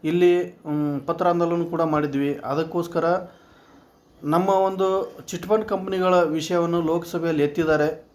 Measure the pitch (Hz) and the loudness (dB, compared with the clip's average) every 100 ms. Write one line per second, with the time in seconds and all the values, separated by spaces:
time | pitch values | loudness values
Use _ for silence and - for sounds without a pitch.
0 | 160 175 180 175 175 - 156 151 147 143 | 0 4 4 4 0 -8 -6 -2 -2 -4
1 | 143 170 175 175 170 170 170 170 165 151 | -4 0 2 2 0 0 -2 -2 0 0
2 | 147 139 143 143 - 143 160 170 170 170 | 0 -2 -2 -4 -4 -4 -2 -4 -4 -2
3 | 165 175 - - _ _ _ - _ _ | 0 0 -4 -18 _ _ _ -20 _ _
4 | _ _ 147 165 190 190 190 190 190 190 | _ _ -2 0 2 2 2 0 0 0
5 | - - - 175 175 214 214 196 190 190 | -4 -12 -12 -12 0 0 0 -4 -4 -2
6 | 185 180 165 160 151 180 170 170 160 170 | 4 4 4 0 -2 0 2 0 0 0
7 | 165 175 165 160 143 143 160 156 151 156 | -2 -4 -2 2 0 0 2 2 2 -2
8 | - | -14